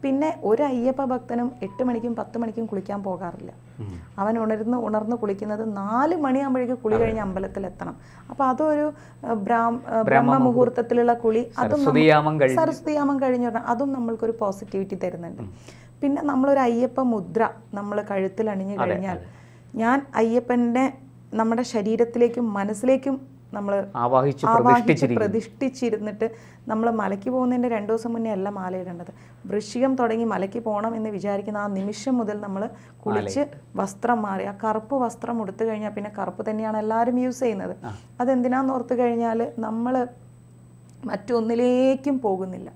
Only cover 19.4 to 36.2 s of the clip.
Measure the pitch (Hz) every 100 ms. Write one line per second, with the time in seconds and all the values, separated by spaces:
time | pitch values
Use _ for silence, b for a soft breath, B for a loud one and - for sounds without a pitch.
19.4 | b b b - 226 269 277 - 226 233
20.4 | 240 247 240 240 262 - - - - 214
21.4 | 220 226 247 226 202 220 233 233 240 233
22.4 | 240 202 202 208 254 262 277 269 - -
23.4 | - 208 202 202 196 - 120 131 139 139
24.4 | - 233 240 240 233 160 - - 208 208
25.4 | 214 - 269 262 240 214 208 202 226 226
26.4 | B B - 220 233 226 196 196 202 254
27.4 | 247 247 247 226 202 226 233 233 220 202
28.4 | 196 202 185 185 180 175 175 - b b
29.4 | - 196 214 247 262 254 240 226 233 202
30.4 | 196 233 226 208 220 226 220 202 196 202
31.4 | 202 208 208 196 196 208 - 254 214 208
32.4 | 202 190 220 - B B - 208 202 262
33.4 | 285 - - - 196 - 240 240 208 190
34.4 | 196 202 220 214 220 277 240 226 - 233
35.4 | 208 196 226 214 214 208 208 208